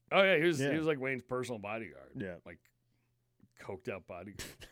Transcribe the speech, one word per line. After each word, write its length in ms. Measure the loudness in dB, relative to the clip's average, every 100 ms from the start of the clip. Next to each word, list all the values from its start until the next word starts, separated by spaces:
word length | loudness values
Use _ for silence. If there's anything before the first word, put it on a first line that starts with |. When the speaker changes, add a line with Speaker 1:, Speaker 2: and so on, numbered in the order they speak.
| _
Speaker 1:
Oh, 140 | 4
yeah, 140 | 6 6
he 60 |
was, 180 | 6 4
Speaker 2:
Yeah. 100 | 2
Speaker 1:
he 60 | 2
was, 100 | 2
like, 100 | 0
Wayne's 260 | 0 -2
personal 360 | -2 -4 -4 -6
bodyguard. 520 | -4 -6 -6 -12 -14 -6
Speaker 2:
Yeah. 200 | -6 -6 -12
Speaker 1:
Like, 120 | -18 _ _ _ _ _ _ _ _ -20 _
coked 300 | -10 -8 -6
out 180 | -8 -8
bodyguard. 400 | -12 -12 -12 -14 -14 -10